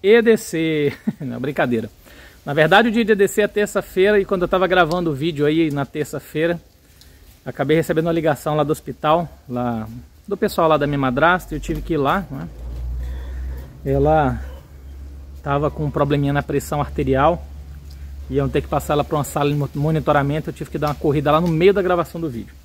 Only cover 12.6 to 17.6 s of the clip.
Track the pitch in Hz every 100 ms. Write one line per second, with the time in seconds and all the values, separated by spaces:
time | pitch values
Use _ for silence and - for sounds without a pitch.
12.6 | - - - - - - - - - -
13.6 | - - 139 139 143 156 139 117 - -
14.6 | - - - - - - - - 147 143
15.6 | 147 - 151 139 143 143 143 143 - 143
16.6 | - 147 139 - 135 131 147 170 - -